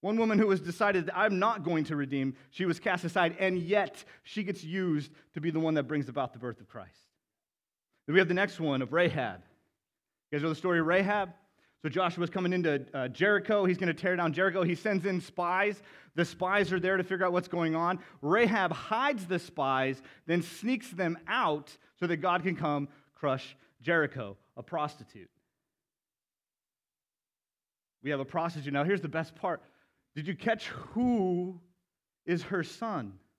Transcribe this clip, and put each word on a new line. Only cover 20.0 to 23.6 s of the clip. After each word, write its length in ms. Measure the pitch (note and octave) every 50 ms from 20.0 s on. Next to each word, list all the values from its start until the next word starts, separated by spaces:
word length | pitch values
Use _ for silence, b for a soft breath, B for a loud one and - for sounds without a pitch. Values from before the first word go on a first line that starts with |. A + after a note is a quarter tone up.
| B B B B B
then 160 | - E3 F3
sneaks 480 | E3+ - - - - A3 B3+ A#3 - -
them 260 | F3+ E3+ F#3+ E3 E3+ E3+ E3 -
out 500 | G#3 B3 B3 F3 D3+ D3+ C#3+ - - - b b b b
so 80 | F3+ E3+
that 100 | E3+ D#3+
God 260 | C#3+ F#3 F3 F3+ D#3
can 120 | F#3 F3+
come 340 | C3+ D3+ D3+ D3 C#3+ C#3+ C#3 B B B B B
crush 400 | - - C#3+ C3 C3+ - - - b